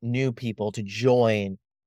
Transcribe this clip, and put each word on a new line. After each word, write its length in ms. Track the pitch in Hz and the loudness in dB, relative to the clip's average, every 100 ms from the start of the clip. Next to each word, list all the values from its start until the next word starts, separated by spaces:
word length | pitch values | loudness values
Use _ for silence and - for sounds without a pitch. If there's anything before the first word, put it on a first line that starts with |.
new 300 | 117 123 131 | -4 -2 -2
people 400 | 117 117 104 104 | -4 -8 -4 -6
to 100 | 107 | -6
join 760 | 101 107 127 123 113 107 98 95 _ _ | -10 0 4 4 4 2 -2 -8 _ _